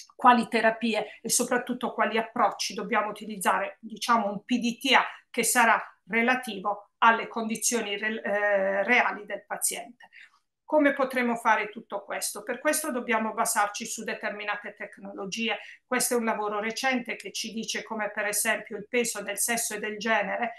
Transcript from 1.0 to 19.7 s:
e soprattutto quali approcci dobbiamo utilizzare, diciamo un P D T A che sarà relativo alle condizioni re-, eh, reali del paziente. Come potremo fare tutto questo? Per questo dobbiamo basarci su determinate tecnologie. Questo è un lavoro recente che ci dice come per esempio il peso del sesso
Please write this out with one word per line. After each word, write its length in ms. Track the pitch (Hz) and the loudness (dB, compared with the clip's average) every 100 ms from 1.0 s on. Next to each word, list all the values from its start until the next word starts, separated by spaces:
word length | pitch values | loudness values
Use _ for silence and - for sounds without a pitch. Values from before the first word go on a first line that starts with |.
| 214 - | -4 -8
e 80 | 226 | -2
soprattutto 640 | - 240 247 - 247 220 | 0 2 0 0 -4 -4
quali 240 | - 214 220 | 0 2 2
approcci 560 | - - - - - | -2 2 2 2 -6
dobbiamo 380 | 214 196 214 208 | -6 0 0 0
utilizzare, 640 | 202 214 208 214 190 196 - | -6 -10 -2 0 0 -2 -8
diciamo 500 | 220 208 - 226 202 | -14 -8 2 2 2
un 140 | 196 | -4
P 140 | - 247 | -2 0
D 200 | 233 233 | 0 -2
T 160 | 269 | 4
A 100 | 214 - - _ | 4 4 -8 _
che 160 | 240 | -2
sarà 340 | - 247 226 202 - _ - | 2 4 4 4 0 _ -4
relativo 840 | 226 240 254 226 196 208 202 - - | 0 2 2 -2 -6 -4 -6 -10 4
alle 300 | 233 214 - | 6 6 0
condizioni 680 | 233 220 220 - 240 202 202 | -6 -4 -2 0 0 -2 -2
re-, 240 | 214 220 | -4 -4
eh, 600 | 208 202 208 196 196 196 | -2 2 4 4 2 2
reali 420 | 196 240 202 196 196 | 4 4 4 -2 -10
del 180 | 196 | -12
paziente. 640 | - 190 - 196 254 - - - - _ _ _ | -8 -4 -4 -4 -10 -20 -20 -20 -20 _ _ _
Come 300 | - 302 285 | 0 4 4
potremo 420 | 269 262 254 240 233 | 4 0 0 0 0
fare 320 | 233 214 208 | 2 2 2
tutto 360 | - - 202 | -10 -10 -10
questo? 380 | - 190 - 208 | -8 -6 -6 -6
Per 160 | - 240 | -8 -2
questo 320 | 302 - 311 | 0 0 -2
dobbiamo 440 | 247 - 220 220 | -4 0 0 0
basarci 520 | 214 214 220 202 - 226 | -2 0 2 0 -2 -8
su 160 | - | -8
determinate 720 | 226 202 214 208 208 202 202 | -8 -6 -8 -6 -6 -6 -8
tecnologie. 840 | - 202 - 196 202 190 220 220 202 - - - | -14 -16 -14 -14 -10 -8 -4 -2 -4 -8 -20 -4
Questo 280 | 247 240 | -2 2
è 20 | 240 | 0
un 80 | |
lavoro 340 | 226 214 208 208 | 0 -2 -2 -2
recente 560 | 220 - 262 247 233 | -4 -2 0 0 -4
che 180 | 202 190 | -8 -8
ci 200 | - 214 | -8 -6
dice 300 | 220 214 214 | -6 -6 -6
come 260 | - 214 208 | -6 -6 -4
per 160 | 220 202 | -2 -2
esempio 500 | - 220 208 - 202 | 0 0 0 -4 -12
il 120 | - | -2
peso 340 | 240 233 208 | 0 0 -4
del 160 | 202 196 | -6 -4
sesso 360 | - 233 - | -2 0 -2